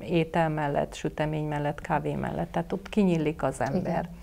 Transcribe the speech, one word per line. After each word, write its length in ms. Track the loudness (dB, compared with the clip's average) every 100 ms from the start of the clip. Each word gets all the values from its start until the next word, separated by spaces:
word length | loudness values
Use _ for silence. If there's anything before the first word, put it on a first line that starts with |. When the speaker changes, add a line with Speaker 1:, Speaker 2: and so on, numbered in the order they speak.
Speaker 1:
étel 480 | 0 2 2 2 2
mellett, 460 | 2 0 0 0
sütemény 520 | -2 -4 -2 0 0 -2
mellett, 340 | 0 -2 -2
kávé 340 | -2 0 0
mellett. 380 | -2 -2 -2 -2
Tehát 200 | -2 -2
ott 160 | -4 -2
kinyílik 540 | 2 4 4 2 0
az 180 | -2 0
ember. 200 | 0 0
Speaker 2:
Igen. 280 | 0 -2 -4 -8